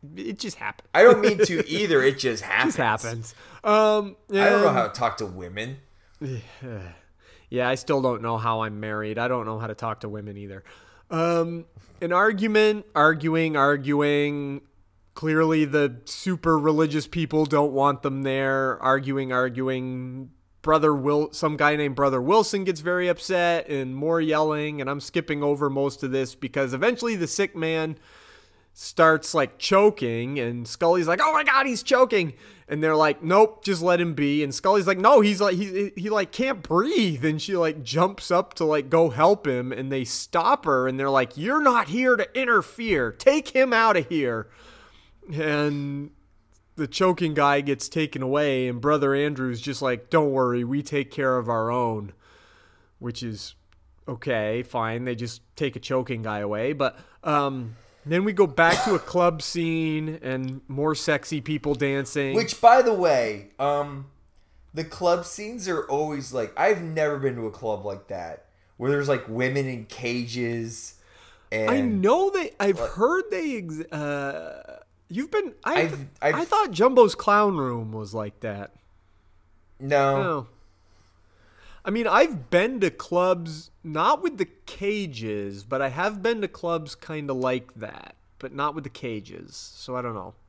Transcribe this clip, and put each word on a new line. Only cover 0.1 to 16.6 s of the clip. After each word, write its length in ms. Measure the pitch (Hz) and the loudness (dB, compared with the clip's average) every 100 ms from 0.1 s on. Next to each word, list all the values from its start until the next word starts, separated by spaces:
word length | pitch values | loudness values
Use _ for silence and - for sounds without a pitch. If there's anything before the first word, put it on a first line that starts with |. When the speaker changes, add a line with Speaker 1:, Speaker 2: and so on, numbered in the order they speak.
| 170 | -12
Speaker 1:
it 240 | 196 202 | -10 -8
just 180 | 214 - | -10 -10
happens. 300 | 104 - _ 160 | -10 -12 _ 8
Speaker 2:
I 80 | |
don't 180 | 226 226 | 8 10
mean 160 | 208 208 214 | 6 4 2
to 220 | 170 - | 0 -2
Speaker 1:
<laughs> 20 | |
Speaker 2:
either. 320 | 165 208 151 | -2 2 4
It 160 | 131 135 | 4 2
just 240 | 131 113 | -4 -4
happens. 300 | - 101 143 - | -2 0 0 0
Speaker 1:
It 20 | |
just 260 | 123 107 | 0 0
happens. 320 | 117 117 113 - - - | -4 -8 -12 -18 -20 -8
Um, 520 | 214 214 214 214 202 - _ | 2 4 4 2 -2 -12 _
Speaker 2:
I 180 | 196 202 | 2 4
don't 120 | 202 | 6
know 40 | 202 | 4
Speaker 1:
and 60 | 131 | 2
Speaker 2:
how 100 | 110 | -2
to 60 | |
talk 240 | - 120 - | -2 -4 -2
to 80 | 104 | -10
women. 500 | 92 87 98 117 135 _ _ _ _ | -10 -12 -8 -10 -10 _ _ _ _
Speaker 1:
<sighs> 80 | 143 123 - - 127 110 90 82 _ _ _ - _ | -10 -10 -12 -18 -14 -14 -14 -18 _ _ _ -20 _
Yeah, 200 | 123 123 | -4 -2
I 60 | 131 | -2
still 260 | - 143 | 0 0
don't 200 | 131 117 | 0 -2
know 160 | 117 117 | -4 -2
how 240 | 113 110 | -2 -2
I'm 160 | 110 104 | -4 -6
married. 380 | 107 107 107 110 | -8 -6 -6 -4
I 100 | 120 | -2
don't 180 | 127 110 | -2 -4
know 120 | 110 | -6
how 80 | 113 | -8
to 80 | 107 | -8
talk 240 | 113 107 | -8 -8
to 80 | 107 | -10
women 260 | 107 104 101 | -10 -12 -14
either. 280 | 101 98 - - - _ _ | -14 -16 -20 -20 -20 _ _
Um, 560 | 165 170 170 165 170 165 - - - | -2 0 0 -2 -6 -12 -20 -20 -10
an 100 | 170 | -2
argument, 760 | 180 208 202 220 214 214 214 - 151 | 2 2 2 2 4 4 2 -4 4
arguing, 600 | 151 160 160 160 160 151 | 4 4 0 0 0 2
arguing. 1040 | 139 143 135 147 147 147 147 147 143 139 _ _ _ _ _ | 2 2 0 0 2 2 0 -2 -6 -10 _ _ _ _ _
Clearly 500 | - 156 156 160 160 151 | -8 -2 2 4 4 2
the 320 | 147 143 120 - | 2 0 -2 -14
super 520 | - 190 175 170 | -8 -4 -2 2
religious 480 | 160 | 2